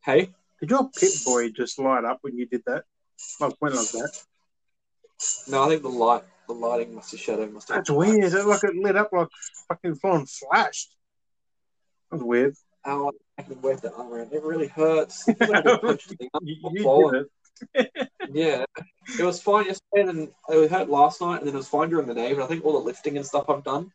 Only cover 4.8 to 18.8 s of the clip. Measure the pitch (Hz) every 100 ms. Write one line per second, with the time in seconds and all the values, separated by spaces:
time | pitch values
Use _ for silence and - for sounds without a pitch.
4.8 | _ _ _ _ - - - 135 139 160
5.8 | 135 123 113 117 - _ - 117 117 120
6.8 | 117 113 - 113 - 107 110 107 - 135
7.8 | - 147 190 214 190 185 202 202 202 175
8.8 | 202 190 208 180 160 - - - _ 175
9.8 | 180 151 190 170 135 - 135 185 - -
10.8 | - _ _ _ _ _ _ _ _ _
11.8 | _ _ _ 165 120 120 135 139 _ _
12.8 | - 143 143 - _ - 139 127 131 135
13.8 | - 113 120 117 117 151 156 165 143 -
14.8 | 160 160 - - - 220 220 208 156 -
15.8 | 240 - - - - - - 156 165 180
16.8 | 208 - 151 131 - _ _ _ - 277
17.8 | 240 320 254 _ 359 143 160 135 - -